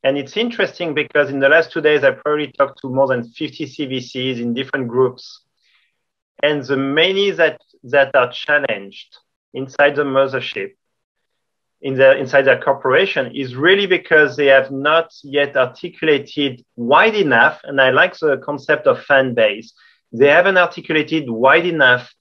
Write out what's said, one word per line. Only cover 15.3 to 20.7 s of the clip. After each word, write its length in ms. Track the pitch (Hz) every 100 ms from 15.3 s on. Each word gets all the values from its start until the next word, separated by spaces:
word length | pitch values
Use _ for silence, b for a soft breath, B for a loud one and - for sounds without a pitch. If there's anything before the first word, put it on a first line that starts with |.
| 143 143 139
articulated 1040 | 123 - 175 - 156 143 - - 139 123 _ -
wide 380 | 120 147 214 214
enough, 440 | 165 120 139 - -
and 160 | 135
I 80 | 131
like 280 | 131 180 -
the 200 | 156 135
concept 500 | 139 147 - 147 139
of 160 | 120
fan 300 | - 139 131
base, 400 | 120 110 104 113 _ b b _
they 160 | 117 139
haven't 280 | 156 185 185
articulated 720 | 170